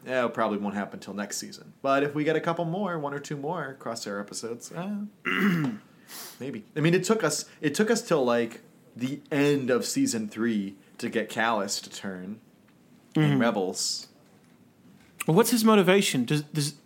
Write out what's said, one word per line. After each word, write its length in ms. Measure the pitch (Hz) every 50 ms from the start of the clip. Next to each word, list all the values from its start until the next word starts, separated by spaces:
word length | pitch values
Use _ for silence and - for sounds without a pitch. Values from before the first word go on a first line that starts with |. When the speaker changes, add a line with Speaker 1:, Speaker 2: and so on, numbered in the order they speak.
| -
Speaker 1:
eh, 180 | 123 127 127 120
it 100 | 113 -
probably 240 | 123 110 107 104 101
won't 180 | 101 101 95
happen 240 | 104 98 92 - 98
till 140 | - - 101
next 240 | 101 101 98 - -
season. 340 | - 104 - - - - - _
But 220 | - 139 135 139 143
if 100 | 143 143
we 80 | 151
get 140 | 147 160 156
a 40 | 156
couple 240 | 160 170 170 175 170
more, 320 | 160 170 196 208 180 175
one 160 | 160 139 143
or 60 | 143 143
two 180 | 143 - 151
more 400 | 139 139 151 180 170 143 135 131 -
Crosshair 400 | - 120 117 113 - 107 101 101
episodes, 500 | 101 - 107 - - 113 117 117 - -
eh, 180 | - 165 180 202 208 202 208 208 - _ -
<clears throat> 460 | 180 185 196 190 202 175 165 147 123 104 104 - - - - - - - - - - - -
maybe. 260 | 120 139 - 107 - - -
I 40 | 151
mean, 140 | 147 170 175
it 80 | 185
took 220 | 180 - 220 214 165
us, 220 | 147 147 - - - - -
it 140 | - 147 147
took 160 | - 214 220
us 120 | 233 220
till, 220 | - - 170 147 127
like, 360 | 120 120 120 117 113 - - - - - - _ - -
the 240 | 117 123 131 143 139 - -
end 400 | 156 139 143 147 147 139 127 123
of 140 | 127 113 -
season 440 | - - 135 135 - 117 113 110 104
three 460 | - 107 113 117 110 104 98 98 98 - - _ - -
to 100 | 120 113
get 200 | - 113 101 -
Callus 520 | - 117 110 117 117 104 98 104 - -
to 100 | - -
turn 500 | - - - 101 92 90 92 98 110 113 - _ _ _ _ _ _ _ _ _ - - _ _ -
in 80 | 156
Speaker 2:
Mm-hmm. 160 | 156 147 143 131
Speaker 1:
Rebels. 680 | 113 117 104 104 92 92 95 - - - - - - - _ _ _ _ _ _ _ _ _ _ _ _ _ _ - - - - - - - - -
Speaker 2:
Well, 100 | - 160
what's 140 | 202 233 226
his 140 | 254 226 220
motivation? 600 | 220 220 208 180 175 190 202 196 - - 131 120
Does, 180 | 120 151 147
does, 320 | 147 - - 151 143 147 - - _